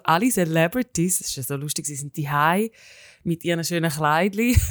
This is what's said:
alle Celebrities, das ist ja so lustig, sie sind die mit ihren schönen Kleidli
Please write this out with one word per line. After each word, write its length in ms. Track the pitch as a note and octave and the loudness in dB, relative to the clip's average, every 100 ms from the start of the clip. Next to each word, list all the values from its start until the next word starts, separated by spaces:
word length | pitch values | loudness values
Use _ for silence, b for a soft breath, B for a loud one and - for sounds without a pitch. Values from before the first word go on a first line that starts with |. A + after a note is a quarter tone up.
alle 260 | - E3 B3+ | 2 2 2
Celebrities, 880 | G3 E3 D#3+ E3 B3+ - - F3+ - | 2 0 2 2 0 -4 -2 -2 -2
das 100 | - | -6
ist 60 | - | -8
ja 80 | |
so 120 | B2 C#3 | -6 -6
lustig, 280 | D3 - D3 | -6 -6 -8
sie 100 | C#3 | -10
sind 200 | C#3+ - | -10 -6
die 140 | C#3+ D3 D3+ F#3 A3+ b b b b b | -2 2 2 2 0 b b b b b
mit 200 | - E3 | -6 -4
ihren 180 | E3+ E3+ E3 | -2 -2 -2
schönen 260 | E3+ E3 | -2 -2
Kleidli 640 | C#3+ D3+ D#3 G3+ G3+ A#3+ A#3 - | 0 2 2 2 0 2 4 4